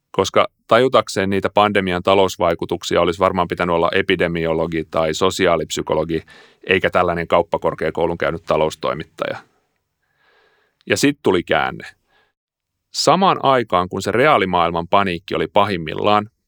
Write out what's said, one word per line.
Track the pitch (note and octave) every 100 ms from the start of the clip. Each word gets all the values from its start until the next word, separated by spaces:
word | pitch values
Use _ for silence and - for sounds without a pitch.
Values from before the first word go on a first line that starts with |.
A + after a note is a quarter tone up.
| _
koska | - F#2+ G#2 - _ -
tajutakseen | A#2 C3 A#2+ - - G2
niitä | G2 F#2+
pandemian | - G#2 G2+ F#2+ F2+
talousvaikutuksia | G2 G2 F#2+ - F2 E2 - - - F2+
olisi | F2 F2+
varmaan | F#2 F#2 F2
pitänyt | F2 F2+ E2+
olla | E2+
epidemiologi | F#2+ - F2+ F2+ E2+ E2 D#2+ E2 E2 D#2
tai | D#2+ D#2+
sosiaalipsykologi, | D#2 F#2+ F2+ F#2 E2 D2+ - - D#2 D#2+ D#2+ - - - _ -
eikä | F#2 -
tällainen | F#2 F2+ E2+ E2
kauppakorkeakoulun | F2 - E2 E2 - D#2+ D#2 E2 E2+
käynyt | C#2 E2
taloustoimittaja. | - D#2 D#2 - C2+ C2+ - - - - - _ _ _ _ _ _ _ _ _ _ _ _ _ -
Ja | G2+
sit | C#3 C#3
tuli | A2 F#2
käänne. | - D#2 C2 G#1+ - - _ _ _ _ _ _ _ _ _
Samaan | - - E3+ F#3+ D#3
aikaan, | C3+ C3 A2 F2+ F#2
kun | G2
se | G2+
reaalimaailman | G#2+ D3+ B2+ F#2+ F2+ E2+ E2+ E2+
paniikki | G2 G2 E2+ - D#2
oli | D#2+
pahimmillaan, | G#2 G2+ F2+ D#2 - G#2 G#2 G#2+ _